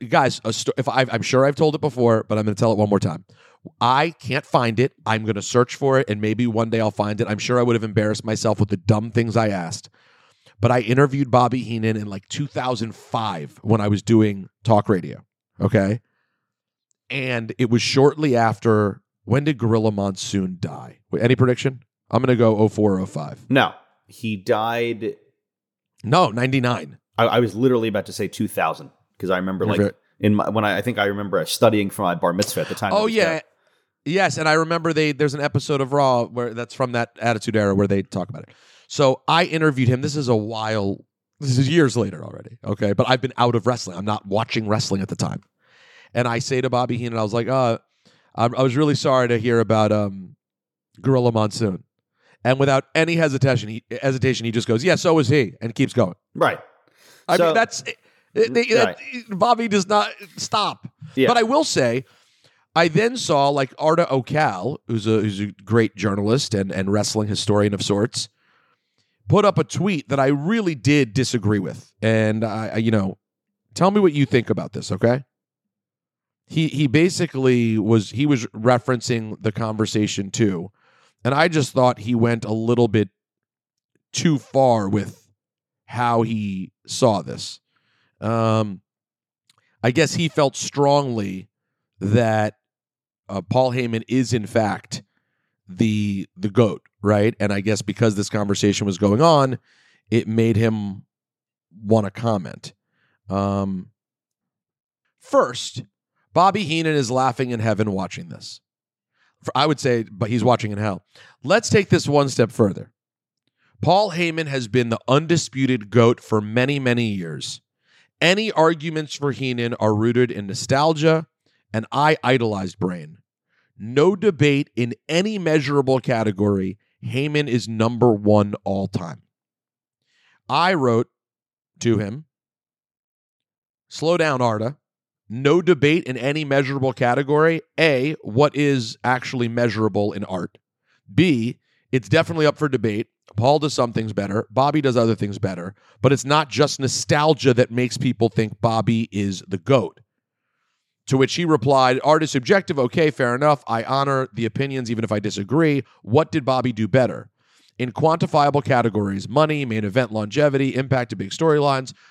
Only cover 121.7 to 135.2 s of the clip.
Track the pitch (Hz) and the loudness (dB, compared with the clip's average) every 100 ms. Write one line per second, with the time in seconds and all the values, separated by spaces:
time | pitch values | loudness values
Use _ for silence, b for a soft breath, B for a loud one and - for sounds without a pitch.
121.7 | 110 110 127 151 156 123 127 113 101 92 | -8 -4 0 2 2 2 0 0 -4 -6
122.7 | - 92 87 76 87 _ _ _ _ _ | -6 -6 -6 -14 -20 _ _ _ _ _
123.7 | - 107 131 175 202 208 151 147 139 147 | -16 -4 2 2 2 0 2 2 2 -2
124.7 | - 120 - - 165 208 208 165 156 135 | -4 -4 -6 -4 -2 -2 -2 0 0 0
125.7 | 143 131 131 - 117 107 95 104 98 95 | 0 2 0 0 -2 0 0 0 0 -2
126.7 | 98 _ _ 120 123 143 147 147 120 98 | -8 _ _ -8 -4 -2 -2 0 -2 -2
127.7 | 110 113 120 123 104 104 104 101 104 101 | -2 0 2 2 4 4 4 2 -4 -4
128.7 | 98 95 - 85 - _ _ _ _ _ | -4 -4 -6 -10 -14 _ _ _ _ _
129.7 | _ _ _ _ _ _ _ - 139 180 | _ _ _ _ _ _ _ -4 0 2
130.7 | 180 127 113 123 _ _ _ _ _ _ | 2 2 2 0 _ _ _ _ _ _
131.7 | - 117 107 101 127 160 _ _ _ _ | -4 0 0 -2 -8 -16 _ _ _ _
132.7 | _ _ _ _ _ _ _ _ _ _ | _ _ _ _ _ _ _ _ _ _
133.7 | _ _ - 156 170 156 131 120 107 113 | _ _ -4 0 2 2 0 0 0 -4
134.7 | 147 _ _ _ _ | -8 _ _ _ _